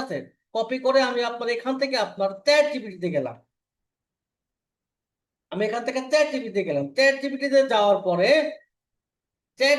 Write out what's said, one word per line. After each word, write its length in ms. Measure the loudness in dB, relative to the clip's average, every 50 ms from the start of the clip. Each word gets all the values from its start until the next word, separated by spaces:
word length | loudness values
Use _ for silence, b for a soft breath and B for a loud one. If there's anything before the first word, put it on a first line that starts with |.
আছে? 140 | -2 -4 -6 -10 -10 -12 _ _ _ _ -6
কপি 220 | -6 -4 -4 -4 -2 0
করে 140 | 2 4 4 2 2
আমি 100 | 0 -2 -2 -4
আপনার 180 | -4 -6 -4 -4 -4
এখান 180 | -4 -4 -4 -4 -2
থেকে 140 | -2 -2 -2 -2 -2
আপনার 240 | -2 -4 -4 -4 -4 -4 -2 0
চ্যাট 180 | 2 4 4 4 2
জিপিটি 260 | 0 -6 -10 -10 -12 -8
তে 60 | -6 -4 -4
গেলাম, 200 | -4 -4 -6 -10 -14 _ _ _ _ _ _ _ _ _ _ _ _ _ _ _ _ _ _ _ _ _ _ _ _ _ _ _ _ _ _ _ _ _ _ _ _ _ _ _ _ _ -10
আমি 100 | -4 -4 -2 -2
এখান 140 | -2 -4 -4 -4
থেকে 120 | -6 -6 -4 0
চ্যাট 160 | 2 2 2 2
জিপিটি 200 | 0 -6 -6 -4 -4
তে 60 | -4 -2 -2
গেলাম, 160 | -2 -4 -4 -4 0
চ্যাট 180 | 2 4 4 4 2
জিপিটি 240 | -4 -6 -6 -4 -2 2 4
তে 60 | 4 4 4 4
যাওয়ার 240 | 4 4 4 4 2 2
পরে, 240 | 0 0 2 4 4 4 4 2 0 -6 -12 _ _ _ _ _ _ _ _ _ _ _ _ _ _ _ _ _ _ _ 0
চ্যাট 200 | 2 2 2